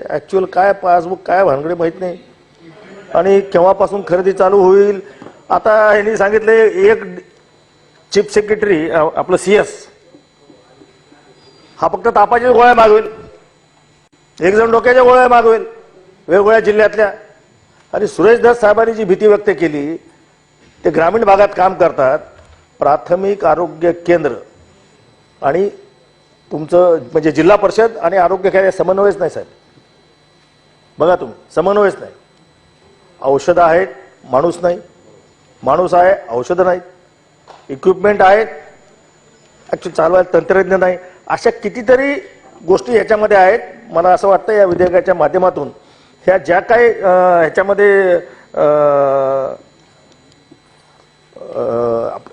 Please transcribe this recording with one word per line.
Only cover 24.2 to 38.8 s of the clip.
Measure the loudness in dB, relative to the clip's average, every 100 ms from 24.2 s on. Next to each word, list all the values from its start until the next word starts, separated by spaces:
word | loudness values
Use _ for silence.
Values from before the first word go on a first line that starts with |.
| -2 -8 -16 _ _ _ _ _ _ _ _ -6
आणि | -4 -2 -4 -8 -20 _ _ _ _ _ -14
तुमचं | -12 -2 2 2 0
म्हणजे | -2 -4 -2
जिल्हा | 0 2 2
परिषद | 2 0 -2 -2
आणि | -4 0
आरोग्य | -2 0 -2
कार्य | 0 0
समन्वयच | -2 -2 0 0 -2
नाही | -6
साहेब. | -8 -16 _ _ _ _ _ _ _ _ _ _ _ _ _ _ -4
बघा | 0 -2
तुम्ही, | -4 -18 _ -4
समन्वयच | -2 0 0 -2
नाही. | -16 -20 _ _ _ _ _ _ _ _ _ -8
औषधं | -2 -2 0 2
आहेत, | 2 2 -2 -10 -20 _
माणूस | -4 -2 -2 -2
नाही, | -4 -4 -10 _ _ _ _ _ _ _
माणूस | -2 0 2
आहे, | 2 2 0 -4
औषधं | -8 -4 -2 -2
नाहीत, | -2 -8 _ _ _ _ _ _ -20 -16
इक्विपमेंट | -4 -2 0 0 2
आहेत, | 4 4 0 -10 -20 _